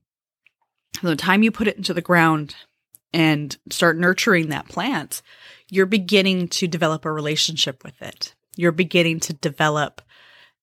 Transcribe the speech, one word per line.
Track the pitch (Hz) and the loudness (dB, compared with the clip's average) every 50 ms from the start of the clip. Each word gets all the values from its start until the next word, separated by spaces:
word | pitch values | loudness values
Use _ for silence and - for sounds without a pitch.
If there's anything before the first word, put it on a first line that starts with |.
| _ _ _ _ _ _ _ _ _ _ _ _ _ _ _ _ _ _ - - | _ _ _ _ _ _ _ _ _ _ _ _ _ _ _ _ _ _ -12 -6
from | - 175 | -4 -2
the | 156 | -2
time | 139 - 180 185 208 | 0 2 2 4 4
you | 220 226 | 4 2
put | 220 - 202 | 2 0 -2
it | 208 - | -2 -2
into | - 185 - 175 | -4 -4 -6 -4
the | 175 | -4
ground | 170 - 180 170 165 160 156 156 151 147 - - - _ _ _ _ _ _ _ _ _ - | 0 2 2 4 4 4 2 0 -4 -8 -14 -20 -20 _ _ _ _ _ _ _ _ _ 0
and | 170 160 160 156 147 147 135 - - - - | 2 2 2 2 0 -2 -8 -12 -14 -14 -10
start | - - 180 170 160 | -4 0 2 2 2
nurturing | 160 175 180 185 - - 233 196 170 160 151 | 2 2 0 2 2 2 2 2 2 2 -2
that | 143 143 - - | -6 -8 -10 -10
plant, | - 175 185 254 269 165 139 - - - - _ - - - - - - _ - | -8 -6 -4 -4 -4 -6 -6 -8 -12 -14 -14 _ -20 -20 -20 -20 -20 -20 _ -2
you're | 190 190 190 | 0 2 2
beginning | 185 220 214 185 175 208 196 190 190 190 180 175 170 | 4 2 0 2 4 4 4 4 4 2 0 -2 -4
to | - - 196 | -4 -4 -2
develop | 170 170 165 175 156 156 156 - | -2 -2 0 0 0 0 -2 -4
a | 160 | -6
relationship | 156 156 147 147 156 151 - - 160 131 - 143 135 - - | -6 -4 -4 -4 -2 -2 -2 -2 -2 -2 -4 -4 -4 -8 -14
with | - - - | -20 -18 -16
it. | - - - - - - - _ _ _ _ | -16 -16 -14 -12 -14 -14 -14 _ _ _ _
You're | - 175 175 | 0 0 0
beginning | 160 165 180 160 - 180 170 165 160 160 | 2 0 0 0 2 2 2 2 0 -4
to | - - 165 | -6 -8 -6
develop | - - 160 143 - 156 151 151 151 147 - - - - _ _ _ - - _ - - _ _ _ | -4 -4 -4 -2 0 0 0 2 0 -2 -4 -6 -12 -20 _ _ _ -20 -20 _ -20 -20 _ _ _